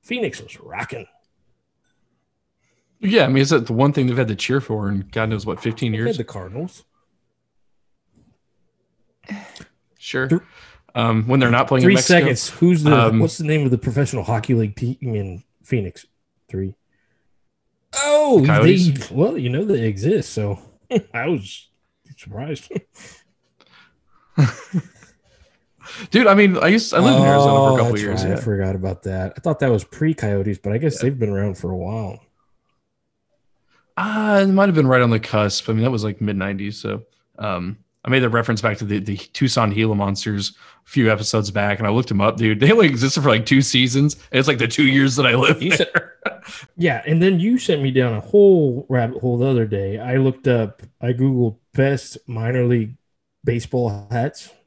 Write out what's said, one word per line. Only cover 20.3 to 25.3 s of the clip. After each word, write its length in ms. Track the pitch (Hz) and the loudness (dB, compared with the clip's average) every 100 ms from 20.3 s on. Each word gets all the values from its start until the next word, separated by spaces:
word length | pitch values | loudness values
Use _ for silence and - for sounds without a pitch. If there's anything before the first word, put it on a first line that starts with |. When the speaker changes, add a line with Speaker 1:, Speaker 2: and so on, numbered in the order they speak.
Speaker 1:
so 240 | - 104 98 - _ _ | -6 -6 -6 -12 _ _
<laughs> 240 | 240 - | -4 -4
I 140 | 117 143 | -8 -4
was 420 | 147 98 - _ _ _ _ _ 139 | -4 -6 -20 _ _ _ _ _ -20
surprised. 540 | - 101 151 147 - - _ _ - - _ _ _ _ _ _ _ _ _ _ _ - | -16 -14 -10 -12 -10 -12 _ _ -20 -20 _ _ _ _ _ _ _ _ _ _ _ -2
<laughs> 60 | 127 - - 185 - _ _ _ _ | -2 -2 -8 -8 -8 _ _ _ _